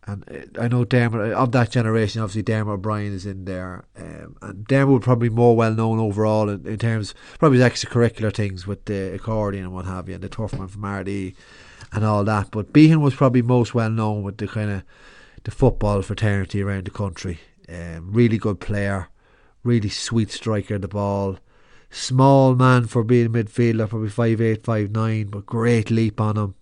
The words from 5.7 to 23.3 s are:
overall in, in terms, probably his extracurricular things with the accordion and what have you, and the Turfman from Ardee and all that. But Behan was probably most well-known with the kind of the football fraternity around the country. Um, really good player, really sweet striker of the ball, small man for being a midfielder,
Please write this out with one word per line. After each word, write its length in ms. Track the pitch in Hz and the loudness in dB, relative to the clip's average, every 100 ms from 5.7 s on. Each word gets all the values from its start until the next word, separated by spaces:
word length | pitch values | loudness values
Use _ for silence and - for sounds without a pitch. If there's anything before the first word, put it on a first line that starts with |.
| 110 113 113 | 2 0 0
overall 480 | 110 101 107 107 104 | 0 0 2 2 0
in, 180 | 101 - | -4 -8
in 120 | 104 | -4
terms, 360 | 117 113 104 - - - | -2 -2 -4 -12 -20 2
probably 200 | 160 127 | 4 6
his 120 | 123 | 6
extracurricular 640 | - - 120 117 - 110 | 2 -4 2 0 0 -4
things 320 | 101 104 95 90 | -2 -4 -6 -10
with 200 | 101 - | -10 -6
the 280 | 101 95 | -6 -6
accordion 520 | 95 - 110 104 98 92 | -8 -6 -2 -2 -4 -8
and 60 | |
what 120 | 92 | -8
have 240 | 90 92 90 | -8 -8 -10
you, 80 | 90 | -10
and 80 | |
the 40 | 95 | -12
Turfman 400 | - 110 - 95 | -8 -8 -6 -10
from 140 | 101 | -10
Ardee 540 | 101 101 95 98 95 - - - - - - | -8 -6 -6 -6 -8 -12 -20 -20 -20 -20 -10
and 120 | - | -2
all 200 | 107 104 | 0 2
that. 260 | 101 107 98 | 2 0 -2
But 220 | 107 101 | -6 2
Behan 300 | 147 156 160 | 6 8 6
was 120 | 143 | 2
probably 280 | 127 127 123 | 2 2 2
most 300 | 120 123 117 | 2 2 2
well-known 520 | 120 113 113 110 104 | 0 0 0 -2 -2
with 140 | 101 101 | -6 -6
the 100 | 104 | -6
kind 220 | 110 104 | -4 -4
of 100 | 98 - - - - - - | -6 -10 -20 -20 -20 -20 -14
the 80 | - | -12
football 500 | - 127 - 104 104 | 2 2 2 0 0
fraternity 580 | 95 98 110 101 92 101 | -2 -2 0 0 -2 -4
around 260 | 98 98 95 | -4 -4 -8
the 40 | |
country. 480 | - 101 87 95 82 - _ - | -8 -8 -8 -10 -10 -14 _ -18
Um, 440 | 87 85 82 85 | -14 -12 -12 -4
really 260 | 107 120 110 | 2 4 4
good 220 | 110 98 | 0 -4
player, 480 | - 107 101 98 90 - _ _ _ _ | -4 -2 0 -2 -6 -16 _ _ _ _
really 240 | 123 120 104 | 0 0 0
sweet 420 | - - 117 104 | -6 -4 -2 -2
striker 460 | - - 104 98 104 | -4 -4 -4 -2 -6
of 60 | |
the 60 | 95 | -4
ball, 500 | 104 101 101 98 95 _ _ _ - _ | -4 -2 -2 -4 -6 _ _ _ -20 _
small 640 | - - 127 135 139 135 | -12 -4 4 6 6 6
man 320 | 127 127 123 117 | 6 6 4 2
for 160 | 123 | -2
being 240 | 110 123 | 2 2
a 20 | |
midfielder, 600 | 117 | 4